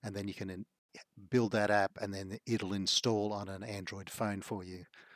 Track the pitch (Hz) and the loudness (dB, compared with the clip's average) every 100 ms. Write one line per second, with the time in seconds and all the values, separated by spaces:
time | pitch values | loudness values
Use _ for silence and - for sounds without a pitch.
0 | 101 98 101 - 95 92 - _ _ - | -8 -4 -6 -6 -6 -6 -10 _ _ -20
1 | - - 98 127 110 107 104 104 98 - | -20 -20 2 4 4 4 6 6 4 0
2 | 101 98 95 101 - 113 92 98 92 - | -4 -4 -6 -8 0 0 0 0 2 2
3 | 123 107 104 101 98 95 113 101 92 98 | 4 2 2 -2 -6 -8 -8 -8 -8 -10
4 | 92 - 110 98 - 104 90 92 87 - | -10 -2 -2 -2 -4 -6 -6 -12 -14 -20
5 | - | -20